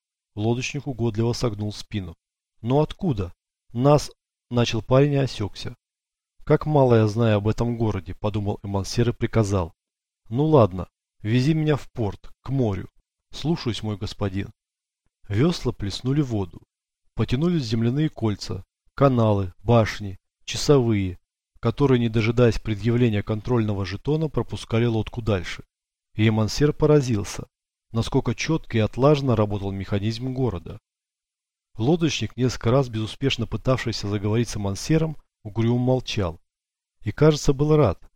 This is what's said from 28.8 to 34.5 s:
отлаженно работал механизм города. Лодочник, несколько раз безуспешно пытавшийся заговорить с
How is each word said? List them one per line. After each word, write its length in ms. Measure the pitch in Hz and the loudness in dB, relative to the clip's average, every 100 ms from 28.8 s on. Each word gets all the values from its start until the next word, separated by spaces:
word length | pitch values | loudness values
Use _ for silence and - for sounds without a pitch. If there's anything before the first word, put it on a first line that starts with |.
отлаженно 560 | 104 - 135 147 135 110 | 0 2 4 4 2 2
работал 340 | 107 101 98 | 0 -2 -4
механизм 640 | 98 95 104 107 113 127 | -6 -4 -2 -2 -4 -6
города. 480 | 127 127 87 82 - _ _ _ _ _ _ _ _ _ - | -2 -2 -4 -8 -16 _ _ _ _ _ _ _ _ _ -4
Лодочник, 600 | 113 170 160 - 110 - | 0 2 0 -2 -6 -2
несколько 340 | 123 - 113 | -2 0 2
раз 180 | 131 127 | 2 2
безуспешно 580 | 110 110 - 135 - 110 | -4 -6 -4 -4 -2 -6
пытавшийся 640 | 113 - 127 - 104 101 | -4 -2 0 -2 -6 -4
заговорить 400 | 104 104 110 | -2 0 0
с 80 | 117 | -2